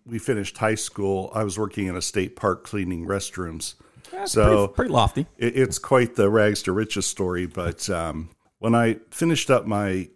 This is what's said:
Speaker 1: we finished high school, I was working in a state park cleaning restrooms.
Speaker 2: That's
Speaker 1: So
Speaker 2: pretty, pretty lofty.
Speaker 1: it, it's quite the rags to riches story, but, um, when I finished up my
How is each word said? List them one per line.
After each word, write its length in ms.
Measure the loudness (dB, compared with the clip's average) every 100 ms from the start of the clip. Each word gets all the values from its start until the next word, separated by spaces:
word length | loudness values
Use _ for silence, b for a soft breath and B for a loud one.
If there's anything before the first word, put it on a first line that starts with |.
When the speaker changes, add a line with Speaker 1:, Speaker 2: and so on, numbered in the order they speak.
| -12
Speaker 1:
we 140 | -6
finished 380 | -2 -2 -4 -2
high 180 | 0 0
school, 560 | -4 -4 -2 0 -2
I 120 | -4 -2
was 120 | -2
working 300 | -4 -4 -4
in 80 | -4
a 60 |
state 340 | -4 -2 -4 -2
park 300 | 0 0 -4
cleaning 400 | -6 -4 -4 -4
restrooms. 720 | -4 -4 -8 -8 -8 -10 -12 B B -14
Speaker 2:
That's 220 | -10 -2
Speaker 1:
So 340 | 4 6 6 4
Speaker 2:
pretty, 60 |
pretty 180 | 0 0
lofty. 360 | 2 2 0 -6 -4
Speaker 1:
it, 200 | -2 2
it's 220 | 0 -2
quite 380 | 2 2 4 2
the 120 | 4
rags 320 | 6 4 2
to 100 | 0
riches 320 | -2 -2 -2 -4
story, 400 | -2 -2 -2 -4
but, 440 | -4 -6 -4 -4
um, 420 | -4 -4 -6 -10 _ _ _
when 140 | 0
I 260 | 2 2 0 -8
finished 400 | -2 0 2 2
up 160 | 2 2
my 420 | -2 0 -2 -6